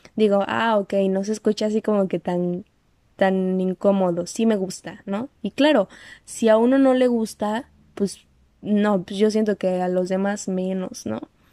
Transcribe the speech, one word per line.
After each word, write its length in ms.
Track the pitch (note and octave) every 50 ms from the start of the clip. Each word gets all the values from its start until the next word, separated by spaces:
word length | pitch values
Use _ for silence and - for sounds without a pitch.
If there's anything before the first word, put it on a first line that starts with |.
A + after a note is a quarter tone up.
| - - _
digo, 280 | - A3 G#3 G3 G3+ F#3+
"Ah, 320 | - A3 A3+ A3+ A3+ A3 G#3
ok, 160 | G3 - - G3 G3 F#3+
no 140 | F#3+ F#3+ G3
se 80 | G3+ A3
escucha 340 | G#3 - G#3+ G#3 - G#3+
así 160 | G#3+ G#3 A3 -
como 260 | - G#3+ G3+ F#3+ F3+
que 120 | - F3
tan, 440 | - - F3+ F3 F3+ F3 F3 F3 G#3 _ _ _ _ _ _ _ _ _ _
tan 440 | - G3 F#3+ F#3+ F#3+ F#3 F#3 F#3 F#3
incómodo, 680 | F#3 F#3 F#3 - - G3+ G3 G3 F#3 F3+ F3 E3+ F3
sí 200 | - - - A3+
me 100 | A3+ A3
gusta", 460 | G3 F#3+ F#3+ - - - - - - -
¿no? 240 | - G3 G3+ B3 C#4 _ _ -
Y 80 | G3+
claro, 380 | - - C4+ D4+ D4+ A#3 F#3+ - - - - - - - _
si 240 | - - - A#3 A3
a 80 | A3
uno 220 | A3 A#3 B3 C4 C#4
no 160 | C4+ C4 B3+
le 140 | B3+ B3+ B3+
gusta, 640 | A#3+ A3+ A3+ G#3 - - G#3+ G#3 G#3+ A#3 D4 _ _ _ _ _ _
pues, 260 | - G3+ F#3 - - _ _ _ _ _ _ _ _ -
no, 400 | F#3+ G#3 G3+ G#3 G#3 G#3 F#3+ E3+
pues 160 | - G3+ F#3+
yo 120 | G#3+ G#3+
siento 280 | G#3 A3 A3 G#3+ G3+ -
que 240 | - F#3 F#3 F3+ F3+
a 60 | F3+
los 200 | F3+ F3+ F#3 F3+
demás 400 | F#3 F#3+ G3 G3+ G#3 G#3 - -
menos, 580 | F#3 F#3 F#3 F#3 F#3+ F#3+ F#3 - - - -
¿no? 140 | G#3 A3 - - - _ _ _ _